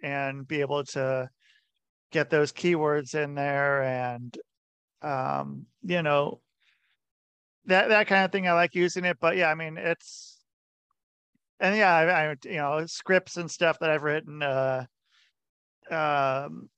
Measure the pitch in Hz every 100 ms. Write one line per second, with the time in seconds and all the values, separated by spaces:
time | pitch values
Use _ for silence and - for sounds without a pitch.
0 | 147 143 139 139 135 151 139 143 143 143
1 | 131 131 127 _ _ _ _ _ _ _
2 | _ 160 143 156 147 - 180 170 151 147
3 | 135 156 147 143 143 143 143 139 131 127
4 | 123 120 123 - - _ _ _ _ _
5 | 151 135 135 69 139 139 - _ 175 175
6 | 156 143 143 - _ _ _ _ _ _
7 | _ _ _ _ _ _ - 185 - 214
8 | 214 196 190 196 185 170 175 180 175 180
9 | 180 170 165 190 165 160 160 160 165 170
10 | - - - - _ _ _ _ _ _
11 | _ _ _ _ _ _ 190 214 196 170
12 | 160 175 156 143 - 180 143 156 165 -
13 | - 185 185 - 170 - 170 156 160 151
14 | 147 151 123 147 147 135 131 131 127 _
15 | _ _ _ _ _ _ _ _ - 165
16 | 151 143 135 131 147 156 -